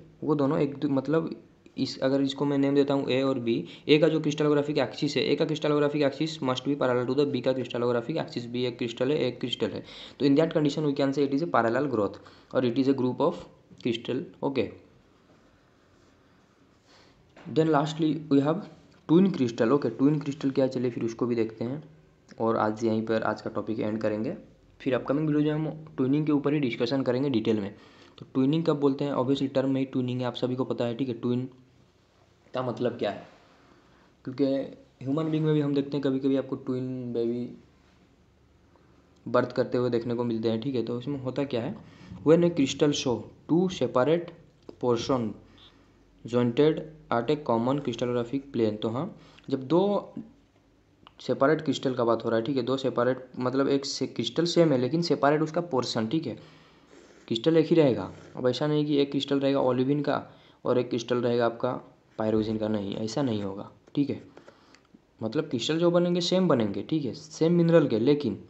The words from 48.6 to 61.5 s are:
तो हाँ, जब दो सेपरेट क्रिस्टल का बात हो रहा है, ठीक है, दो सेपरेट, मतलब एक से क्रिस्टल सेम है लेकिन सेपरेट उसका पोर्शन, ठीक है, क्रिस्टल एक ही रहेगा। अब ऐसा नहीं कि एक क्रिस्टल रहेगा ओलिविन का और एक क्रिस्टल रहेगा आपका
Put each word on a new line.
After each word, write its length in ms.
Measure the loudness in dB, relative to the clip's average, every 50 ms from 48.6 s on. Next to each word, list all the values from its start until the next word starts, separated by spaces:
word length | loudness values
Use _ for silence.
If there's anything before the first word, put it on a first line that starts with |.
| 2 2 0 0
तो 80 | -4 -4
हाँ, 160 | -4 -4 -6 -6 -10 -14 -20 -20 -20 -20 -10 -6
जब 180 | -4 -4 -2 0
दो 460 | 2 2 4 2 0 -2 -4 -6 -10 -14 -14 -16 -18 _ _ _ _ _ _ _ _ _ _ _ _ _ -20 -20 _ -10
सेपरेट 420 | -6 -4 -2 2 2 2 2 2
क्रिस्टल 340 | 0 -2 -4 -2 -2 -2 0
का 80 | 0 2
बात 200 | 2 2 0 0
हो 40 | 0
रहा 100 | 0 0
है, 60 | 0
ठीक 120 | 0 -2 -2
है, 60 | 0
दो 140 | 0 -2 -2
सेपरेट, 460 | -2 -2 0 0 0 0 0 -2 -4 -12 -8 -4
मतलब 280 | -2 -2 0 2 2 2
एक 180 | 2 0 -2
से 220 | -4 -6 -6 -6 -6
क्रिस्टल 380 | -4 -4 -6 -4 -2 0 0 2
सेम 240 | 4 4 4 6
है 60 | 4 2
लेकिन 240 | 2 2 0 0 0
सेपरेट 380 | 0 0 2 4 4 4 4
उसका 200 | 2 0 -2 -4 -4 -2
पोर्शन, 400 | 0 -2 -2 0 -2 -2 -2 0
ठीक 200 | -2 -2 -2 -4
है, 100 | -8 -10 -12 -20 -20 -20 -20 -20 -20 -20 _ _ -20 -20 -20 -20 -20 -16 -8 -6
क्रिस्टल 300 | -4 -2 2 4 4 4
एक 100 | 4 4
ही 80 | 6
रहेगा। 360 | 6 6 6 4 2 -2 -6 -10 -14 -18 -16 -8
अब 120 | -2 -2 0
ऐसा 200 | 0 0 0 0
नहीं 180 | 0 0 0
कि 120 | 2 2 2
एक 140 | 2 0
क्रिस्टल 280 | 0 -4 -2 -2 0 0
रहेगा 220 | 2 2 2 2
ओलिविन 400 | 2 2 2 2 2 0 0 0
का 200 | 0 0 -2 -2 -4 -8 -16 -20 -20 -20 -18 _ -2
और 120 | 0 0 0
एक 120 | 0 0
क्रिस्टल 320 | -2 -4 -2 -2 -2 0
रहेगा 240 | 0 0 2 2 2
आपका 340 | 0